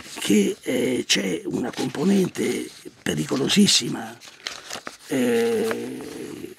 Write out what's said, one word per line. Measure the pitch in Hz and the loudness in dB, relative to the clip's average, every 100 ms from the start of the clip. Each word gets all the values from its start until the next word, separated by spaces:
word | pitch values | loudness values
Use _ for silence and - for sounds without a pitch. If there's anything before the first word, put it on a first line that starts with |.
| - - | -16 -6
che, | - 208 196 403 | 4 4 4 0
eh, | - - - - - | -2 0 2 0 0
c'è | - 98 - - | 0 0 -2 -2
una | 98 - | -4 -4
componente | - - - 175 196 175 - - - - - - - | -4 -6 0 4 4 2 0 -2 -2 -6 -12 -18 -8
pericolosissima, | - 151 151 - 139 - 202 - - - - - - - - - - - - - - | -4 -2 0 0 2 6 6 6 2 -4 -8 -12 -18 -14 -12 -12 -12 -14 -14 -16 -4
eh, | 277 247 233 233 226 226 - 240 - - - - - - | 0 2 2 2 0 0 -4 -6 -8 -10 -12 -12 -12 -14